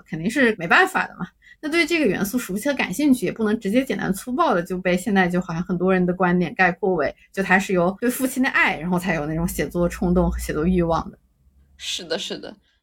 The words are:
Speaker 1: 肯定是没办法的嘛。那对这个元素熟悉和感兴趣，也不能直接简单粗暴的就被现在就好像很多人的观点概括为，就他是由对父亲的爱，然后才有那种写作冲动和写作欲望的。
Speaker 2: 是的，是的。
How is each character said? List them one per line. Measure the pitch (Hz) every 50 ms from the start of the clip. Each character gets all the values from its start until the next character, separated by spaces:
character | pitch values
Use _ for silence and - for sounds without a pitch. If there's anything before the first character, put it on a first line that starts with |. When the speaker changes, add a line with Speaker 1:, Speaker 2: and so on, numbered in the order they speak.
| - _
Speaker 1:
肯 | - 156
定 | 160 202
是 | 233 302 269 233 220 -
没 | 160 170
办 | 226 320 370 381
法 | - - 185 -
的 | - -
嘛。 | 180 - - _ _ - - _
那 | - 302
对 | 294 339 339
这 | 302 349 330
个 | 302
元 | 214 175 - 190
素 | 220 - 247
熟 | 240 - 185
悉 | 208 - 285
和 | 285
感 | - 233 - 180
兴 | - 294 294 254
趣， | 254 -
也 | 165 -
不 | - 220
能 | 208 208 214
直 | - 196
接 | 202 254 269
简 | - 214 -
单 | - - 185
粗 | - - 254
暴 | 247 269 339 311 233
的 | 175 175
就 | - 185 180
被 | 185 185 175
现 | 180 185 - 196
在 | 190 185 175
就 | 180 180
好 | 180 - 165
像 | 160
很 | 175 - 185 175
多 | 180 185
人 | 190 185 185
的 | 175 180
观 | 180 190 180 175 180
点 | 180 156 -
概 | - 190 180
括 | 175 - - 196 185
为， | 165 143 - - - _ _ -
就 | - 190
他 | 185 185 196
是 | 190 - 196
由 | 180 170 180 190 -
对 | - 240
父 | 247 - 262
亲 | 262 - 254
的 | 254 269
爱， | - 320 339 262 185 143
然 | 147 180
后 | 180 175
才 | 175 190 170
有 | 160 147
那 | 151 160
种 | 160 170
写 | 180 - - 151 143
作 | - 175 175 175
冲 | 170 - - 196 180
动 | 185 175 165
和 | 175 -
写 | - - 156
作 | 151 151
欲 | 180 185 180
望 | 170 165 165 160 - -
的。 | - - _ _ _ _ _ _ _ _ _ _ _
Speaker 2:
是 | _ - - - - 190
的， | 160 160 180
是 | - - - -
的。 | - - - - _ _ _ _